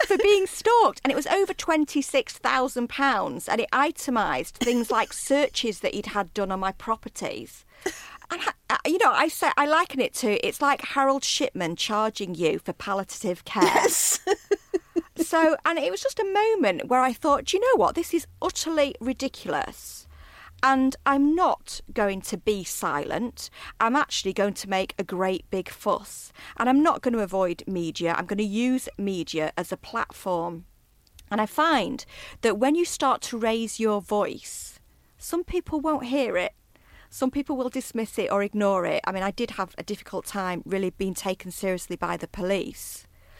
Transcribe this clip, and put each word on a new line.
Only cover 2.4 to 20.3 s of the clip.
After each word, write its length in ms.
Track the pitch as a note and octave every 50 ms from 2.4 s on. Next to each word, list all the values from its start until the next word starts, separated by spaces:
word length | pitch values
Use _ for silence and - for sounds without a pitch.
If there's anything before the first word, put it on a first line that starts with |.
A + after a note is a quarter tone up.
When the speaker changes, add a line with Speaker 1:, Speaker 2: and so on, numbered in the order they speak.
| - A#3 C4 C4 B3+ B3+ - A#3+ A#3+ A#3+
Speaker 1:
pounds, 600 | - - C#4 C#4 A#3+ G3 F#3 - B2+ E3+ - -
and 100 | - A3
it 100 | A3+ - -
itemised 800 | B3+ G3 E4 - - - - B3 A3 G3+ D#3+ C#3+ B2+ E3+ - -
things 360 | - B3 A#3+ B3 A#3+ A#3 -
like 200 | B3 A3 G#3 -
searches 680 | - - - - C4+ C#4+ D4 - - - - A3+ G3+ -
that 140 | - - -
he'd 140 | G3+ G3+ -
had 260 | - G#3 G3 - -
done 180 | G#3+ G3 F#3
on 80 | F#3+ F#3+
my 120 | F#3+ F#3+ F#3+
properties. 920 | - - - A3 A3 - A3+ - - F#3+ - - - - - - - - _ _ - - E4 - - - - - - - -
And, 100 | E4+ F4
I, 100 | - - - _ _ -
I, 60 | - - - D4
you 100 | D#4+ G4
know, 140 | A#4 -
I 160 | - - A#3 A3+
say, 240 | - - F4 C#4+ -
I 120 | - C#4+ D4
liken 340 | D#4 D#4+ F4+ - - C4+
it 140 | A#3+ - -
to, 280 | - - G#3+ G#3 - -
it's 160 | - - -
like 220 | C#4+ C#4+ C#4 -
Harold 420 | - - - C#4 C#4 C4+ C4+ C#4 -
Shipman 520 | - - - C#4+ - - F#3 F3+ D#3+ E3+
charging 580 | - - - G#3+ G#3+ A3 A3 G#3+ - G3+ F3+ F3+
you 240 | D#3 F3 D#3 D#3 E3+
for 160 | - - E3
palliative 720 | - - G3+ G3 G3 G3 - - - - G3 F3+ - -
care. 180 | - - G#3 F3
Speaker 2:
Yes. 560 | F3 - - - - - - - - - - - F#4 G4 - - - G4+ -
<laughs> 240 | - _ - F4 - _ - F4 - - - -
Speaker 1:
So, 380 | E4 - - E4 D#4+ D#4+ D#4 - -
and 140 | D#4 E4+ E4
it 120 | - -
was 100 | F#4 G4
just 180 | - C5+ - -
a 40 | G#4+ G4 G4
moment 540 | G#4 G#4+ A4+ A4+ G4+ C4+ G3+ F3+ - - -
where 140 | B3 B3+
I 120 | B3+ C4 A#3+
thought, 320 | - - D#4 C#4+ - C4+
"Do 120 | - - F#4
you 40 |
know 160 | A#4 B4+ B4+ D4+
what? 180 | F#3+ - -
This 180 | E4 E4+ - -
is 140 | E4 - - - -
utterly 540 | - F4+ - - - D#4+ E4 D#4 C#4+ C#4 - -
ridiculous." 1080 | A3+ B3+ C4 - C4+ C4 - - - F#3 C#3+ C#3 - - - - - - - - - - - - - -